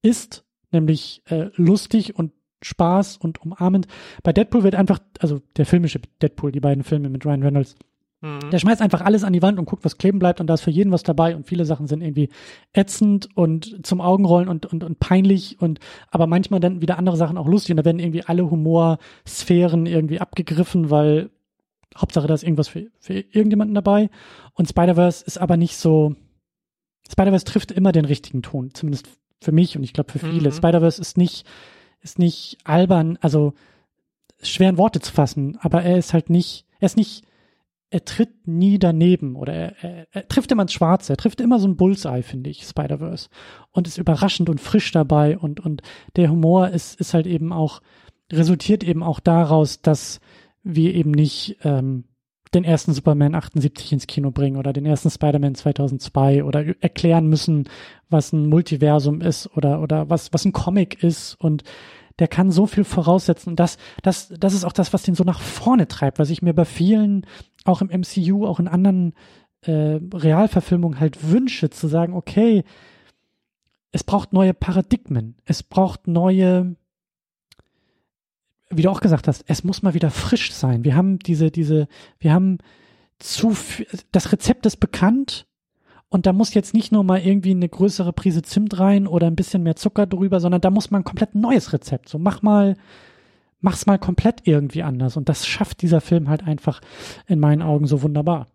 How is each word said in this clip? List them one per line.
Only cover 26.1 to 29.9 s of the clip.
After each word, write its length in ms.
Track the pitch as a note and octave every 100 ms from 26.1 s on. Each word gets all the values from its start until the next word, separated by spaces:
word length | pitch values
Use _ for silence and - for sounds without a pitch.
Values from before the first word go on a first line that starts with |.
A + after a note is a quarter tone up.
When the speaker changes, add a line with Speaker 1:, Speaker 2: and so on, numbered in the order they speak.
| D3 _ _ _ _ _ _ _ _ _
Speaker 1:
Spider-Verse 340 | - G3 F#3+ -
trifft 260 | G3+ -
immer 200 | F#3+ F#3+
den 140 | E3 D3+
richtigen 360 | C#3+ - C3
Ton, 320 | - C#3+ B2+
zumindest 340 | - D#3 C#3 - _ _ _
für 100 | -
mich 260 | D#3 F3+ D3+
und 60 |
ich 100 | C3